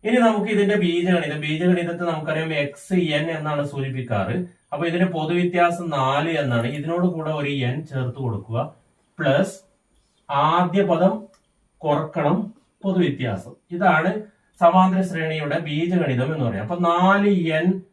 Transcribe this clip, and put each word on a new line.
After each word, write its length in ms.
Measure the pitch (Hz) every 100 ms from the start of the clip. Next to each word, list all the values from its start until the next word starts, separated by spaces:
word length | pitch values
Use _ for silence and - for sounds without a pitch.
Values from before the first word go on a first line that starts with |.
| 208
ഇനി 120 | 247
നമുക്ക് 260 | 226 208 -
ഇതിന്റെ 220 | 202 202 202
ബീജഗണിതം, 580 | 175 170 175 175 151 151
ബീജഗണിതത്തെ 600 | 151 156 180 175 170 175 175
നമുക്കറിയാം 420 | 160 156 156 160 151
എക്സ് 340 | 143 - - 185 170 147
എൻ 80 | 160 156
എന്നാണ് 280 | 151 147 143
സൂചിപ്പിക്കാറ്. 640 | 139 131 127 120 104 95 - 90 _ _
അപ്പൊ 120 | 147 170
ഇതിന്റെ 180 | 170 180 160
പൊതുവ്യത്യാസം 680 | 156 175 175 175 175 170 170 143
നാല് 360 | 131 143 160 160
എന്നാണ്. 260 | 135 120 117 147
ഇതിനോട് 300 | 147 170 180 160
കൂടെ 160 | 156 156
ഒരു 120 | 143 139 123
എൻ 60 | 139 -
ചേർത്ത് 300 | 135 123 120 127
കൊടുക്കുക, 320 | 101 - 113 147 - _ _ _ -
പ്ലസ് 380 | 135 139 190 - _ _ _ _ _ _ _ 143 151
ആദ്യ 340 | - 170 185 185
പദം 240 | 160 185 220 - _ _ _ _ _ 151
കുറക്കണം 520 | 147 156 175 147 - - - _ _
പൊതുവ്യത്യാസം. 720 | 190 180 165 131 123 98 - - _ 175
ഇതാണ് 360 | 190 156 175 214 214 _ _ _
സമാന്തര 420 | 175 185 185 185 185
ശ്രേണിയുടെ 500 | 165 160 156 147 151 151
ബീജഗണിതം 640 | 147 170 180 151 123 131 156
എന്ന് 120 | 120
പറയാം. 180 | 98 107
അപ്പൊ 120 | 175 170
നാല് 420 | 170 185 202 202 190 165 156
എൻ 100 | 170 190 -